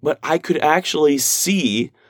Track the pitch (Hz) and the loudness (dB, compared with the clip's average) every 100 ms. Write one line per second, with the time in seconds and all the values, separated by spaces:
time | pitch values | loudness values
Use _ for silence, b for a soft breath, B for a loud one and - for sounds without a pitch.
0 | 143 - 143 165 - 160 151 165 185 156 | -6 -4 -2 -2 -2 0 2 2 0 2
1 | 151 143 127 - 180 196 131 104 123 - | 2 2 0 -2 0 0 0 -2 -4 -8
2 | _ | _